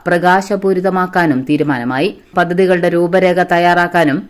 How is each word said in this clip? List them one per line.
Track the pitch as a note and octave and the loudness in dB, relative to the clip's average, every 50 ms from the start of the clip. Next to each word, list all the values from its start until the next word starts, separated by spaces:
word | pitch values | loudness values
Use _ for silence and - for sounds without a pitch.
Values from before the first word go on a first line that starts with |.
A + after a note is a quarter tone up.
| - F3+ | -4 -2
പ്രകാശപൂരിതമാക്കാനും | F3 E3+ E3+ F3+ F#3 G3 F#3+ - G#3 G3 G3 F#3+ F#3+ F3+ F3+ F#3+ F3+ F#3 F3+ F3+ - F#3 E3+ D#3 C3+ B2+ C3 D3 | -2 0 2 2 2 2 0 -2 -6 -2 -2 -2 -2 0 -2 -2 -2 -2 -4 -2 0 0 0 0 0 -2 -2 -2
തീരുമാനമായി. | D3+ D3 D3+ D3+ C#3 A#2+ A#2+ B2+ B2+ C3+ D#3 G#3 - - _ _ - F#3 | -2 -2 0 -2 -2 -4 -4 -4 -4 -2 -2 -4 -4 -8 _ _ -2 -2
പദ്ധതികളുടെ | F3 E3+ F3 F3+ F#3+ F3+ F#3 F3 F3 F3 | -2 0 0 0 2 2 2 0 0 0
രൂപരേഖ | E3+ E3+ F3 E3+ F3+ F#3 F#3 F3+ F3 F#3 F3 | 0 0 0 2 2 2 2 2 2 0 0
തയ്യാറാക്കാനും | F3 F3 E3+ F3 F3 F3 F3 F3 F3 F3+ F3 E3 D3 C3+ F#3 - | 0 0 2 2 2 2 2 0 0 0 0 2 2 0 -2 -6